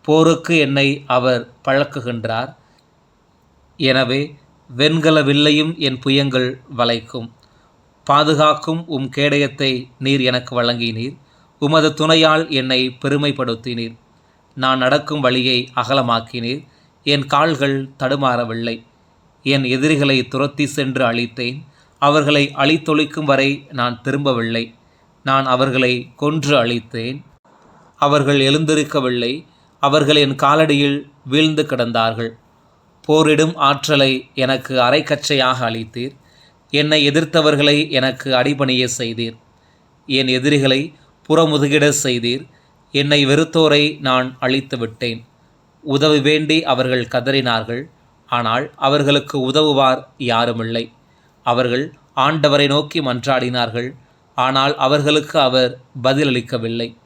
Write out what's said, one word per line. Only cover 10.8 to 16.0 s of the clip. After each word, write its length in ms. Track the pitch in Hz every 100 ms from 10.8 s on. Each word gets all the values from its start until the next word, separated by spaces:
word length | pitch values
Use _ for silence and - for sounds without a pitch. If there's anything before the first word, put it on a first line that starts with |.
| 117 110 123 - _ _ _ _
உமது 280 | 147 160 156
துணையால் 500 | 151 156 160 160 156 160
என்னை 300 | 139 131 127 127 127
பெருமைப்படுத்தினீர். 1000 | 139 143 147 139 123 113 123 117 113 113 _ _ _ _ _ -
நான் 220 | 131 131
நடக்கும் 420 | 127 147 151 151
வழியை 380 | 127 127 127 123 127 -
அகலமாக்கினீர். 840 | 113 139